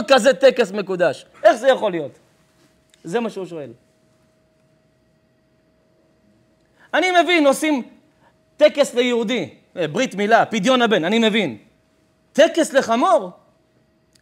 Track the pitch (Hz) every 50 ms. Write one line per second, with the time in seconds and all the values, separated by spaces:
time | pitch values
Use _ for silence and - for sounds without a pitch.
0 | 240 - 269 262 202 269 254 262 - 262 - - 233 180 190 214 196 185 190 175
1 | 175 156 131 - - _ _ - - 320 311 220 240 269 254 - 214 208 175 165
2 | 147 127 - _ _ _ _ _ _ _ _ _ _ _ _ _ _ _ _ _
3 | - 165 175 233 233 208 - 196 185 160 170 160 139 120 117 - _ _ _ _
4 | _ _ _ _ _ _ _ _ _ _ _ _ _ _ _ _ _ _ _ _
5 | _ _ _ _ _ _ _ _ _ _ _ _ _ _ _ _ _ _ _ _
6 | _ _ _ _ _ _ _ _ _ _ _ _ _ _ _ _ _ _ - 294
7 | 349 370 359 349 330 294 359 330 294 277 262 - 311 311 302 254 220 - - _
8 | _ _ _ _ _ _ _ _ _ _ _ - 294 302 - 285 277 - - 240
9 | 254 247 240 226 233 196 254 226 156 - - - _ _ - 185 170 147 147 220
10 | 262 240 - 180 202 202 202 208 175 - 208 226 175 247 262 254 240 226 220 180
11 | 156 175 220 233 226 220 196 233 196 147 113 101 - _ _ _ _ _ _ _
12 | _ _ _ _ _ _ - - 302 330 - 339 302 - 247 269 233 214 226 233
13 | 262 254 330 285 202 180 - - _ _ _ _ _ _ _ _ _ _ _ _
14 | _ _ _ _